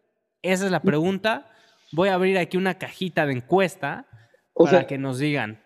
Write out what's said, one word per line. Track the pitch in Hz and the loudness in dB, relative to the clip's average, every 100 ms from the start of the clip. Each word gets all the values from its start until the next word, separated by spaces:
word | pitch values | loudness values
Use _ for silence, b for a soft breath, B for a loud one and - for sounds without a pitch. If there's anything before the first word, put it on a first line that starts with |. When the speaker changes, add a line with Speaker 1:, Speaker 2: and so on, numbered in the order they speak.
| _ _ _ _ | _ _ _ _
Speaker 1:
Esa | 175 185 | -2 0
es | 196 | 0
la | 170 | 0
pregunta. | 190 151 175 190 220 247 - b b b b | 0 2 0 -2 -2 -4 -8 b b b b
Voy | 151 196 | -2 0
a | |
abrir | 180 190 190 | 2 2 0
aquí | 170 180 | 0 -2
una | 190 - | -2 -4
cajita | 127 - 185 - 147 | -10 -8 -6 -2 -2
de | |
encuesta | 123 - 185 180 - 143 185 - b b b _ | -2 0 2 2 -2 -8 -8 -14 b b b _
Speaker 2:
O | - | 2
Speaker 1:
para | 165 180 | 6 6
Speaker 2:
sea, | 131 | 2
Speaker 1:
que | 135 | -6
nos | 135 127 | -6 -4
digan | 151 143 107 110 | -2 -2 -4 -10